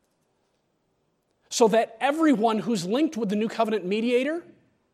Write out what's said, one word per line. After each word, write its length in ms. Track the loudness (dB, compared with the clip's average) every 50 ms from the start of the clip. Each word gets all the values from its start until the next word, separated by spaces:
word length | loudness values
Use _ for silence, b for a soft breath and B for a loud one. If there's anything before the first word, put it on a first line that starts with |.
| _ _ _ _ _ _ _ _ _ _ _ _ _ _ _ _ _ _ _ _ _ _ _ _ _ _ _ _ _ -6
So 180 | 2 2 4
that 300 | 4 4 2 0 0 -4 -4
everyone 600 | -2 -2 0 2 4 4 4 4 2 0 0 0
who's 260 | -2 -2 -4 -4 -2
linked 300 | -2 0 0 0 -2 -2
with 140 | -4 -4 -2
the 60 | -2
new 120 | -2 -2 -2
covenant 360 | -2 -2 -2 0 -2 -4 -2
mediator, 600 | -2 -4 -2 0 0 0 0 0 -2 -4 -6 -10 -14 -20 _ _ _ _ _ _ _